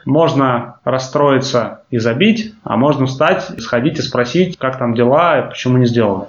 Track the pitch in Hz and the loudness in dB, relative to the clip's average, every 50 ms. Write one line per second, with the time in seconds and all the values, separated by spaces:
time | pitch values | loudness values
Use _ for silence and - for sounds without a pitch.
0 | - 139 135 160 165 151 131 139 135 127 123 120 120 - - _ _ 127 127 131 | -4 0 2 2 2 2 2 2 0 2 0 -2 -4 -8 -14 _ _ -2 -2 -2
1 | - - - 147 143 143 135 127 127 - - 120 110 101 - - _ _ 127 117 | -4 -4 0 2 2 2 2 2 0 0 -2 -2 -2 -4 -8 -14 _ _ -4 -2
2 | 110 117 117 131 190 220 220 226 214 - - - - - - 110 131 151 143 135 | 0 0 0 2 2 2 2 0 -2 -8 -12 -12 -6 -4 0 2 2 2 2 2
3 | 131 - - - 151 170 190 - - - - - - - 123 120 123 165 - - | -2 -2 0 0 2 2 2 0 -4 -8 -12 -12 -6 -4 -2 0 0 -2 -2 -4
4 | 123 - - 123 120 120 - 170 185 175 - - 131 131 127 127 127 120 113 120 | -4 -2 -2 -2 -2 0 0 0 0 0 -2 -4 -4 -6 -4 -2 -2 -2 0 2
5 | 120 123 135 156 175 170 151 127 - - - - - 127 127 127 127 120 117 117 | 2 4 4 4 4 2 2 0 -2 -4 -8 -6 -2 0 2 2 2 2 2 2
6 | 110 104 95 95 - | 2 0 0 -4 -6